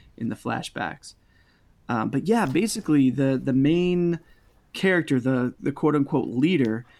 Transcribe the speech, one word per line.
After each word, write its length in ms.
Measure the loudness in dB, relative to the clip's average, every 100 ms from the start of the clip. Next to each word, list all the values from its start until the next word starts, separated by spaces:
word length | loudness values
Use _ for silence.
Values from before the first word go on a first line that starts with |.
| -20 -10
in 100 | -8
the 80 | -6
flashbacks. 800 | -6 -8 -8 -8 -8 -10 -18 -20 _ _ _ _ _ _ -6
Um, 220 | -4 -2
but 180 | -2 0
yeah, 180 | 0 0
basically 640 | 0 -2 -2 0 4 4
the, 300 | 2 0 0
the 120 | 0
main 640 | 2 2 2 2 0 0 -2 -6 -20 _ _ _
character, 440 | -2 0 2 2 0
the, 360 | 0 0 -2 -4
the 140 | -6
quote 240 | 0 2 2
unquote 320 | 0 0 -2
leader, 580 | 0 2 2 2 -2 -8 -20